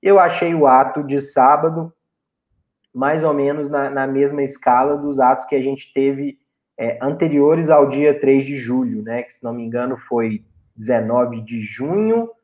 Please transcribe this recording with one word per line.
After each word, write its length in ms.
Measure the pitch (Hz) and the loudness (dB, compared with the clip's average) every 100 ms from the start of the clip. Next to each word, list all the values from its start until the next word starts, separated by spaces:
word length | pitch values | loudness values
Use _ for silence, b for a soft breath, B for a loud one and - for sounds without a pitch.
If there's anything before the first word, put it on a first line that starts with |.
Eu 180 | 196 196 | 6 6
achei 340 | 175 - 170 | 6 2 -2
o 120 | 170 143 | 2 6
ato 360 | 131 135 151 | 6 4 -2
de 180 | 143 139 | -4 -6
sábado 720 | 135 - 131 147 160 165 165 _ _ _ _ _ _ _ _ _ _ | -2 2 4 4 2 -4 -10 _ _ _ _ _ _ _ _ _ _
mais 300 | 123 139 156 | -4 -2 0
ou 100 | 156 | 0
menos 340 | 143 139 147 143 | 0 -2 -2 -4
na, 220 | 147 139 | -4 -4
na 160 | 139 135 | -4 -2
mesma 360 | 135 139 143 | 0 0 0
escala 540 | 135 135 - 123 139 143 | -6 -4 0 2 2 -2
dos 220 | 143 135 | -4 2
atos 260 | 127 131 | 2 2
que 100 | - | -2
a 60 | 139 | -2
gente 320 | 131 135 - | -2 -6 -6
teve, 460 | - 135 139 139 - _ _ _ - | -2 -2 -2 -8 -10 _ _ _ -8
é, 200 | 113 117 | -8 -4
anteriores 680 | 131 156 165 147 143 160 160 | -6 -2 -2 2 4 2 4
ao 200 | 151 143 | 4 4
dia 300 | 135 147 143 | 2 2 2
três 280 | 135 135 135 | 2 2 0
de 100 | 139 | -8
julho, 460 | 117 127 123 107 | -4 -4 -2 -6
né, 200 | 107 117 | -8 -8
que, 120 | 123 | -10
se 80 | _ | _
não 100 | 117 | -12
me 120 | 120 | -10
engano, 320 | 113 120 123 123 | -8 -6 -6 -8
foi 480 | - 120 113 107 _ _ _ | -6 -4 -2 -6 _ _ _
dezenove 680 | - 110 120 110 120 123 117 | -16 -2 -2 0 -2 -2 -4
de 180 | 110 117 | -10 -10
junho 720 | 107 - 139 190 220 233 226 - | -10 -10 -6 -2 0 0 -2 -12